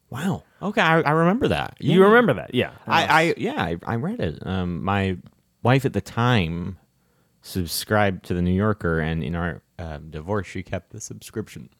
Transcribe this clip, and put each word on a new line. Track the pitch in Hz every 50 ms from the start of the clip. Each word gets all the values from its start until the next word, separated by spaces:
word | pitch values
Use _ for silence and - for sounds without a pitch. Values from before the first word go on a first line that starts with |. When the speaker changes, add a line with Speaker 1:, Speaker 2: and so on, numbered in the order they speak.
| _ _
Speaker 1:
Wow. | 117 123 165 196 135 - - _ _ _
Okay, | 160 196 208 226
I, | 185 160 160 165
I | 147 139
remember | 151 160 165 175 196 262 294
that. | - 82 76 62 - - -
Speaker 2:
You | - 131 156 185
Speaker 1:
Yeah. | 190
Speaker 2:
remember | 208 220 240 240 170 117
that? | 85 - - -
Yeah. | 123 92 67 - - -
Speaker 1:
I, | - 131 165 151
I, | - 147 160 165 165 -
yeah, | - 139 220 302 - 98
I, | 85 - - -
I | - 113
read | 117 117 185 233 247
it. | - 82 73 - -
Um, | - 95 92 90 87 87 76 -
my | 95 101 98 98 95 92 87 - - - _ _ _ _ _ -
wife | 117 131 139 123
at | 123 -
the | 101
time | - - - 117 117 123 120 107 85 80 85 85 90 95 95 - _ _ _ _ _ _ _ _ _ _ _ _
subscribed | - - - 95 87 78 - - - - 107 104 104 98 92 87 -
to | - 92
the | 87
New | 87 90 90
Yorker, | 95 104 107 104 - - 87 82 80
and | 78 80 82 82 69
in | 69 87
our, | 85 87 85 67 - - _ _ -
um, | 87 80 76 73 78 80
divorce, | 76 78 76 92 107 104 92
she | - - 95
kept | 90 - 110 - - _
the | - 107
subscription. | - - 110 107 - - - 110 104 - - - 58 - _